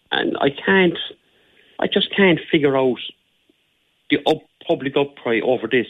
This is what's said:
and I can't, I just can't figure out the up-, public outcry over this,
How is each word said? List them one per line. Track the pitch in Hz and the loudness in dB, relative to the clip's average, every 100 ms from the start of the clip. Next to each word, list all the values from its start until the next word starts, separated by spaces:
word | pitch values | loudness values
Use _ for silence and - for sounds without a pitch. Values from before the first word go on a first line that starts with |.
| _ | _
and | - - - | -2 -2 0
I | 139 | -2
can't, | 143 - 190 180 - - - _ _ _ _ _ - | -2 0 4 2 0 -10 -16 _ _ _ _ _ -6
I | - | -2
just | 202 - | -2 -2
can't | - 190 156 - | 2 2 2 0
figure | 165 143 135 | 0 2 2
out | 131 117 - - _ _ _ _ _ _ _ _ _ | 0 -2 -8 -18 _ _ _ _ _ _ _ _ _
the | 143 - | 0 0
up-, | 156 - _ - | -2 -4 _ -4
public | 127 135 147 | -4 0 -2
outcry | 143 - 120 113 | -2 -4 -2 0
over | - 120 113 | 0 -2 0
this, | 127 107 | -2 0